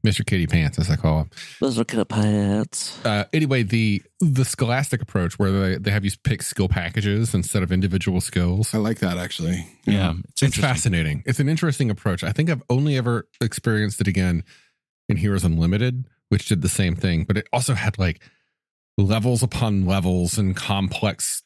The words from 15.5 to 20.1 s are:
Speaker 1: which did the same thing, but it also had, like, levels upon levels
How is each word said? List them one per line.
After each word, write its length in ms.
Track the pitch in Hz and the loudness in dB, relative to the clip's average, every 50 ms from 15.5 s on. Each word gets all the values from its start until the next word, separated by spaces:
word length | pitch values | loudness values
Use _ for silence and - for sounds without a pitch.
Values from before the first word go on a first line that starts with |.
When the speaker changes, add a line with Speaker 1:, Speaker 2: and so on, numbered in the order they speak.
| 82 82 82 85 95 104 120 127 127 127 127 - _ _ _ _ | 2 4 2 2 2 2 0 0 -2 -4 -8 -10 _ _ _ _
Speaker 1:
which 160 | 104 101 - | -2 0 2
did 160 | - 107 85 | 0 0 0
the 60 | - 87 | 0 0
same 260 | - - 101 90 85 | 0 0 0 0 0
thing, 280 | 85 - 92 85 80 - | 0 0 0 0 0 0
but 120 | - 95 | 0 -2
it 100 | 104 - _ | -2 -2 _
also 220 | - 120 123 - 131 | -4 -2 0 0 -2
had, 240 | 92 - 107 - - | 0 -2 -4 -2 0
like, 220 | 92 87 85 - - - _ _ _ _ _ _ _ _ _ _ _ _ _ | -2 -2 -2 -4 -12 -20 _ _ _ _ _ _ _ _ _ _ _ _ _
levels 460 | - 101 95 110 113 104 127 123 113 | 0 2 2 2 2 2 0 2 2
upon 420 | 123 113 - - 123 110 104 98 95 | 0 -2 0 -2 0 0 2 0 2
levels 540 | 90 98 98 85 92 | 2 2 2 2 2